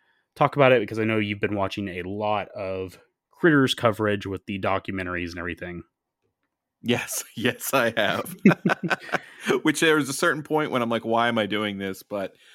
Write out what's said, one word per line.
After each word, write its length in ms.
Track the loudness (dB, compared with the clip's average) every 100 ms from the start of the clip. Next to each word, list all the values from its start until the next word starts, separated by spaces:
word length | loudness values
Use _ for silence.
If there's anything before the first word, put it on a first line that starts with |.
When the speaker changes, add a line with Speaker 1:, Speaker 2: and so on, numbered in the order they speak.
| _ _ _ 0
Speaker 1:
talk 220 | 0 4
about 160 | 4
it, 80 | 4
because 180 | 2 -2
I 60 | 0
know 140 | 0
you've 200 | 0 -2
been 160 | -2 -2
watching 320 | -2 -4 -6
a 160 | -6
lot 460 | -8 -4 -2 -2 -4
of 500 | -8 -6 -6 -8 -12 _ _ _
Critters 420 | _ 6 6 6
coverage 520 | 4 2 4 0 0 -4
with 200 | -8 -6
the 140 | -4
documentaries 720 | 0 -2 -2 -6 -4 -6 -6
and 100 | -6
everything. 440 | -8 -8 -10 -12 -14 _ _ _ _ _ _ _ _ _
Speaker 2:
Yes, 420 | -4 -2 -4 -10 -10
<laughs> 60 | -4
yes, 360 | -2 -2 -2
I 200 | 0 0 0
have. 400 | 0 -2 -6 2
<laughs> 1160 | 4 4 2 -2 -2 -6 -4 -8 -8 -8 -2 0
Which 180 | 0 2
there 160 | 4 4
was 140 | 2
a 40 |
certain 300 | 0 0 0
point 280 | -2 -2 0
when 100 | -2
I'm 80 | 0
like, 160 | -2 0
"Why 240 | 2 2
am 80 | 2
I 80 | 0
doing 320 | 0 -4 -4
this?" 260 | -6 -8
But, 320 | -8 -8 -8 -10 _